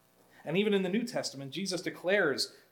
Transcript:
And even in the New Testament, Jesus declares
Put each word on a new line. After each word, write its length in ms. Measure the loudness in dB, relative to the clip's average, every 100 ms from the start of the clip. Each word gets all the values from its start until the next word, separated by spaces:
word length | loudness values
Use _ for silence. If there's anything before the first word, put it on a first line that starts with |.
| _ _ _ -14
And 120 | -2 0
even 180 | 4
in 80 | 2
the 60 | 4
New 160 | 0
Testament, 480 | 0 -4 -4 -6 -10
Jesus 280 | -6 -4 -4
declares 760 | -4 -4 0 4 4 2 -2 -8 _